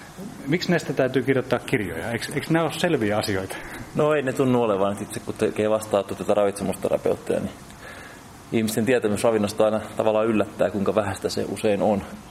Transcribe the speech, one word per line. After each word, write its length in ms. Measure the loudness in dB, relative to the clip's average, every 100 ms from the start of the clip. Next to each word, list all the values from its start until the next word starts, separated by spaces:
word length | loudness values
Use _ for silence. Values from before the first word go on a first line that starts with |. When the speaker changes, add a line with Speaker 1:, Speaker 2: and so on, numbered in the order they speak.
| -18 -16 -14 -12 -2
Speaker 1:
Miksi 220 | -2 2
näistä 240 | 0 0
täytyy 300 | 0 2 2
kirjoittaa 360 | 2 0 2 -2
kirjoja? 520 | 0 -2 -2 -4 -4
Eikö, 140 | -6 -4
eikö 140 | -6 0
nämä 160 | 0 0
ole 80 |
selviä 440 | 0 0 2 2 2
asioita? 380 | 0 -2 -4 -8 -12 -14 -6 0
Speaker 2:
No 180 | 2
ei 80 | 2
ne 120 | 0
tunnu 300 | 2 4 4
olevan. 340 | 4 2 2 0
Itse 180 | -6 -8
kun 140 | -8
tekee 360 | -2 0 2 2
vastaanotto 460 | 2 2 0 0 -4
tätä 180 | 0
ravitsemusterapeuttia, 1040 | 2 2 0 -4 -2 -2 0 0 -2 -2 -2
niin 120 | -2 -8 -16 -18 -18 -18 -18 -20 -20 -20 -4
ihmisten 340 | 0 0 0 2
tietämys 380 | 2 2 2
ravinnosta 420 | 2 4 0 2 2
aina 140 | 2 -2 -2
tavallaan 300 | 2 2 4
yllättää, 440 | 2 0 0 0
kuinka 240 | 2 0 0
vähäistä 340 | 0 -4 -4
se 160 | -4 -4
usein 320 | -2 0 2
on. 220 | 4 2 0 -12 -18